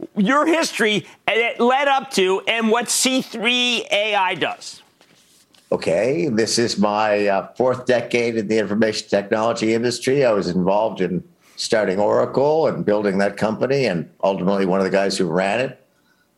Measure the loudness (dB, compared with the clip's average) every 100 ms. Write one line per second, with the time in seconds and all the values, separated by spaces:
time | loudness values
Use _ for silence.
0 | -8 -2 2 2 2 2 0 0 0 0
1 | -4 -8 -2 0 0 2 2 2 2 0
2 | -2 0 0 0 -2 -2 0 0 0 -2
3 | 0 -2 -4 -4 -2 0 0 -2 -2 -2
4 | 0 0 0 -2 -4 -6 -14 -18 -20 _
5 | _ _ _ _ _ _ -6 -4 0 0
6 | 0 0 -2 0 0 0 0 2 0 2
7 | 2 2 2 0 -2 -2 0 0 0 0
8 | 0 0 0 -2 0 0 0 0 0 -2
9 | -2 -2 0 0 0 0 0 0 0 -2
10 | 0 2 2 2 0 0 0 2 0 -2
11 | -4 -4 -8 _ _ -10 -2 0 2 2
12 | 2 2 0 0 0 2 0 0 0 0
13 | 2 0 0 0 -2 0 0 0 0 -2
14 | -6 -2 0 0 0 0 2 2 2 2
15 | 0 0 -2 0 0 0 -4 -8 _ _
16 | _ _ _